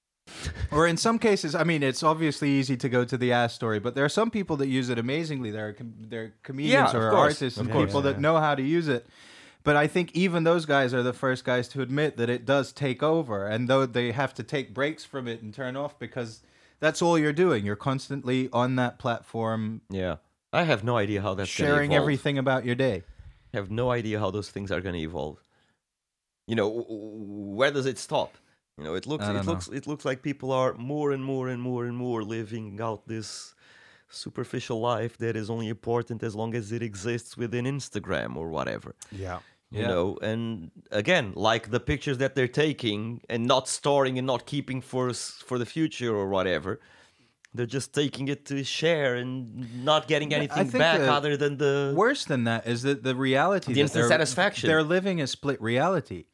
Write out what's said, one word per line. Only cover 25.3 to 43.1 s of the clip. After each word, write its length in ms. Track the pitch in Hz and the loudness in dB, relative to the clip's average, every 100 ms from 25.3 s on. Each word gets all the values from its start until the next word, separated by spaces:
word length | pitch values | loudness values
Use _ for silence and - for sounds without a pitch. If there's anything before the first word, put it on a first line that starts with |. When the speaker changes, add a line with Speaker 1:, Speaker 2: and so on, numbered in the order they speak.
| - _ _ _ _ _ _ _ _ _ _ - | -10 _ _ _ _ _ _ _ _ _ _ -4
Speaker 1:
You 80 | |
know, 140 | 113 104 | 0 0
w-, 160 | 117 - | 0 -6
w-, 720 | 110 107 110 101 104 101 101 | -10 -12 -14 -12 -10 -6 0
where 160 | 139 | 2
does 140 | 143 135 | 2 -2
it 120 | 113 | -4
stop? 380 | - 147 87 - _ _ _ - | -4 -4 -4 -8 _ _ _ -12
You 60 | 78 | -6
know, 80 | |
it 120 | 90 101 | -6 -4
looks, 200 | 151 104 | -4 -2
Speaker 2:
I 40 | |
Speaker 1:
it 40 | |
Speaker 2:
don't 100 | 101 95 | -2 -2
know. 60 | |
Speaker 1:
looks, 160 | 90 92 | -4 -6
it 180 | 127 - | -10 -8
looks 200 | 151 143 | -6 -4
like 160 | 127 | -4
people 300 | 151 139 131 | -6 -6 -2
are 200 | 131 131 | 0 0
more 400 | - 127 147 143 | -2 -6 -2 -2
and 100 | 135 | -2
more 260 | 135 135 127 | -4 -4 -4
and 120 | 123 | -4
more 240 | 123 123 | -4 -4
and 100 | 120 | -4
more 280 | 120 123 117 | -4 -4 -2
living 560 | 104 113 104 117 107 101 | -4 -6 -6 -8 -10 -6
out 260 | 113 104 - | -6 -6 -8
this 480 | 113 107 - - _ _ - - _ _ | -10 -10 -12 -16 _ _ -20 -20 _ _
superficial 720 | - - - 120 131 - 117 | -14 -12 -8 -6 -6 -4 -2
life 360 | 120 113 117 - | 0 0 -2 -4
that 180 | 117 110 | -4 -2
is 140 | 107 | -4
only 180 | 113 110 | -4 -4
important 540 | 113 117 120 117 113 | -6 -2 -2 -2 -6
as 120 | 117 | -6
long 200 | 104 113 | -4 -4
as 180 | 117 104 | -4 -6
it 100 | 117 | -6
exists 540 | 117 98 110 117 - - | -6 -6 -4 -4 -6 -8
within 280 | 117 120 | -4 -4
Instagram 720 | 123 143 - - 87 78 57 62 | -4 -4 -6 -8 -4 -4 -4 -6
or 120 | 82 | -6
whatever. 460 | 78 64 52 - - - | -4 -4 -6 -10 -18 -16
Speaker 3:
Yeah. 280 | 98 92 87 - _ _ | -10 -8 -10 -12 _ _
Speaker 1:
You 120 | 107 | -4
Speaker 2:
Yeah. 40 | 117 | 0
Speaker 1:
know, 300 | 90 92 - | 0 0 -2
and 480 | 107 113 117 110 82 - - | -4 -4 -4 -8 -12 -18 -6
again, 420 | 104 104 180 107 87 | -2 2 2 0 0
like, 340 | 107 113 - | 2 0 0
the 80 | 120 | -4
pictures 400 | - 147 147 127 | -2 -4 -2 -2
that 160 | 131 | 0
they're 140 | 135 123 | 0 0
taking 720 | 147 156 139 117 104 110 | 2 0 0 -2 -2 -4